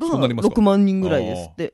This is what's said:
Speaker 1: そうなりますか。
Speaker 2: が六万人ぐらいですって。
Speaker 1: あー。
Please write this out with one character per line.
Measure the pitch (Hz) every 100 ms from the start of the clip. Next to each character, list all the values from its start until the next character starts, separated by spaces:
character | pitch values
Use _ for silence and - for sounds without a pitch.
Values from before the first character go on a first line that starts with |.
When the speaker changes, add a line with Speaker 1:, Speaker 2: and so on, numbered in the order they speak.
Speaker 1:
そ | 330 277
う |
な | 127
り |
ま | 117
す | 254
か。 |
Speaker 2:
が |
六 | 226
万 | 202 196
人 | 196 190
ぐ | 185
ら | 147
い |
で | - 90
す | 85
っ | 156
て。 |
Speaker 1:
あ |
ー。 | 160